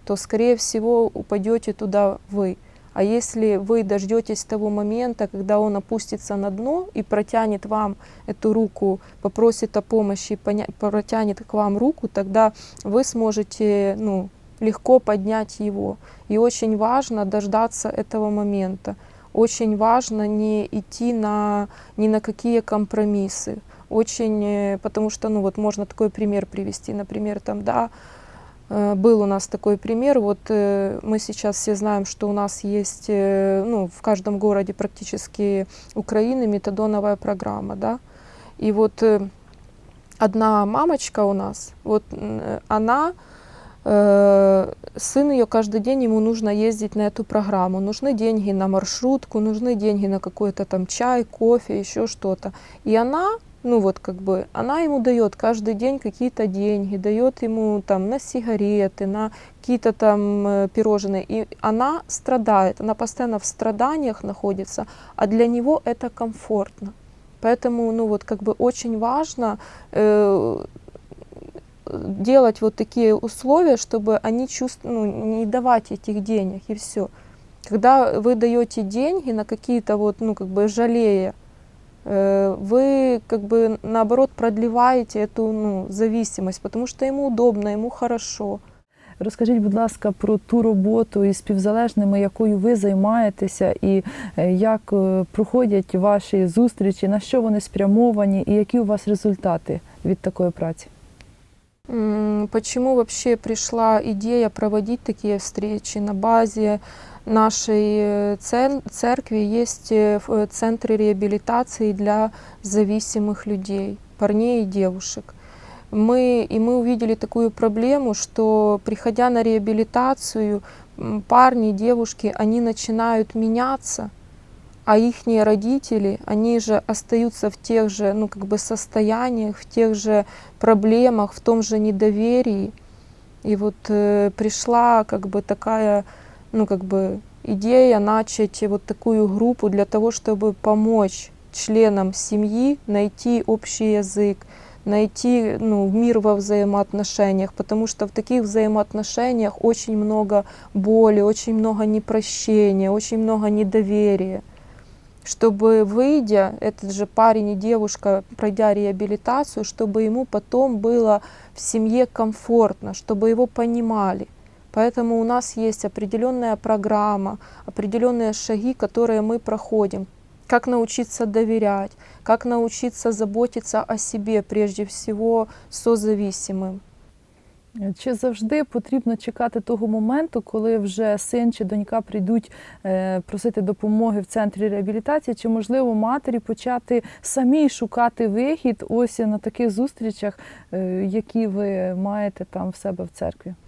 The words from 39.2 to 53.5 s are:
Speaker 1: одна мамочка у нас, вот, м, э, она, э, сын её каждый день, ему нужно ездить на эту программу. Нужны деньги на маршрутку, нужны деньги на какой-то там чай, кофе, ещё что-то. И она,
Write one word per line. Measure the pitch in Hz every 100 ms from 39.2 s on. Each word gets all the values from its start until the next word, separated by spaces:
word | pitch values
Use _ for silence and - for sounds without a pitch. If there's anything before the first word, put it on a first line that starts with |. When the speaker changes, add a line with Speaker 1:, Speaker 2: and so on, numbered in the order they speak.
| 196 - - - - - - - - -
Speaker 1:
одна | 214 214 220 214 202
мамочка | 247 330 302 - -
у | 202
нас, | 196 196 208 - -
вот, | - 214 -
м, | - 214 220
э, | 220 220 -
она, | 214 220 254 320 359 - - - - - -
э, | - 208 208 202 202 196 196 190 185 - - -
сын | - 269 285
её | 269 226
каждый | 226 214 220
день, | 214 269
ему | 240 220
нужно | 220 226 214
ездить | 208 220 214 214 208
на | 208
эту | -
программу. | 214 214 202 196 185 185
Нужны | 196 214 269
деньги | 226 226 220 202
на | 190 190
маршрутку, | 190 196 - 247 269 - 220
нужны | 214 214 247 220
деньги | 214 202 196
на | 196
какой-то | 185 - 208 196
там | 196 190 185
чай, | - 247 247
кофе, | 226 - 226 240 - 208
ещё | 196 220 226
что-то. | - 190 185 202 - - - -
И | 220
она, | 247 302 381 453 -